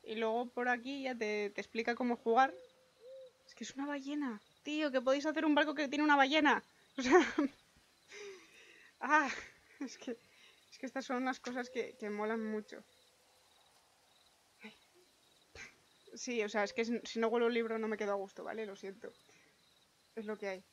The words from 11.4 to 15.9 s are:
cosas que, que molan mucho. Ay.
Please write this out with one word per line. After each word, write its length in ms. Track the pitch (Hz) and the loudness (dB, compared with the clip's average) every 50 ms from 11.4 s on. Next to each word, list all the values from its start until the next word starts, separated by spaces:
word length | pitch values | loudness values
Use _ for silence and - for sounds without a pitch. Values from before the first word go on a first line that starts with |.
cosas 280 | - 254 247 262 247 247 | -8 -8 -8 -8 -8 -6
que, 260 | - 254 214 - - - | -6 -6 -6 -6 -8 -10
que 100 | 220 208 | -8 -6
molan 340 | 208 208 214 214 226 226 | -4 -4 -2 -2 -2 -2
mucho. 400 | 220 214 220 214 208 - - - - _ _ _ _ _ _ _ _ _ _ _ _ _ _ _ _ _ _ _ _ _ _ _ _ _ _ _ _ _ _ _ _ _ _ _ | -4 -4 -6 -6 -8 -10 -16 -18 -18 _ _ _ _ _ _ _ _ _ _ _ _ _ _ _ _ _ _ _ _ _ _ _ _ _ _ _ _ _ _ _ _ _ _ _
Ay. 100 | - 214 - _ _ _ _ - 359 _ _ _ _ _ _ _ _ _ _ - - - - _ _ _ | -20 -20 -20 _ _ _ _ -20 _ _ _ _ _ _ _ _ _ _ _ -20 -20 -18 -20 _ _ _